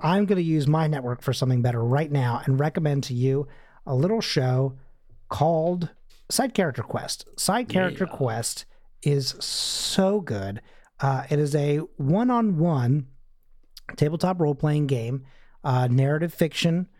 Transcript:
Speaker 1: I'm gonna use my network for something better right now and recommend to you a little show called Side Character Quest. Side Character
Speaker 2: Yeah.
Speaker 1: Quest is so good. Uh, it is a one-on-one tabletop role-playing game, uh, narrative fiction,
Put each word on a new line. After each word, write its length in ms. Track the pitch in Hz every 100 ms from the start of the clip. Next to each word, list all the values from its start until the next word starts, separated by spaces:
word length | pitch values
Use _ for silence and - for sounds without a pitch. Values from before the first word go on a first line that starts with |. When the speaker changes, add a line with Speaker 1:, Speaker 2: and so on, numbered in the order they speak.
Speaker 1:
I'm 240 | 156 196 202
gonna 160 | 185
use 260 | 165 156 139
my 200 | 156 156
network 340 | 147 123 120
for 120 | -
something 280 | 123 127 123
better 220 | 120 117
right 280 | 117 139 156
now 300 | 143 123 117 -
and 140 | 135
recommend 440 | 151 - 151 139 135
to 80 |
you 340 | 123 131 139 139 - - - -
a 100 | 131
little 260 | 175 226
show 560 | - 151 127 131 135 131 - - - - -
called 600 | - 143 160 165 180 165 - - - -
Side 240 | - 262
Character 280 | - 170 120
Quest. 440 | - - - - - -
Side 300 | - 226 247
Character 380 | 185 180 175 185
Speaker 2:
Yeah. 60 | -
Speaker 1:
Quest 480 | 127 113 - - - - - -
is 260 | 143 143 131 -
so 840 | - - - - - - 190 208
good. 400 | 160 101 98 101 - - - -
Uh, 240 | 139 131 127
it 100 | 147
is 160 | 147 147
a 220 | 147 147 - -
one-on-one 1120 | 139 190 247 240 220 160 170 143 123 147 127 - - - - - - - - -
tabletop 420 | 151 160 180 180
role-playing 480 | 151 143 151 151 143
game, 360 | 127 113 135 131 - - -
uh, 240 | 143 127 123
narrative 460 | 123 139 147 170
fiction, 540 | - 160 - 170 170 180 -